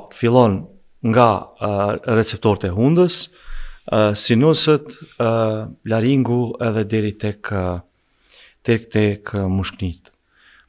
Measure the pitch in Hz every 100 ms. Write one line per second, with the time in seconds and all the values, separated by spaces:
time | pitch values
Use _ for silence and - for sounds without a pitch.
0 | - - 117 123 117 95 - - _ _
1 | 117 113 117 95 - - 104 101 101 -
2 | - 113 107 101 110 101 95 90 127 170
3 | 180 - - _ - - - - - 107
4 | 107 104 - 117 151 151 - 151 151 -
5 | - - 117 113 110 110 110 - - 113
6 | 117 139 117 123 120 - 120 110 104 110
7 | 107 101 107 104 - 101 90 90 - _
8 | _ _ _ - - _ - 113 - 110
9 | 104 101 - 101 95 95 92 - 92 82
10 | - _ _ _ _ _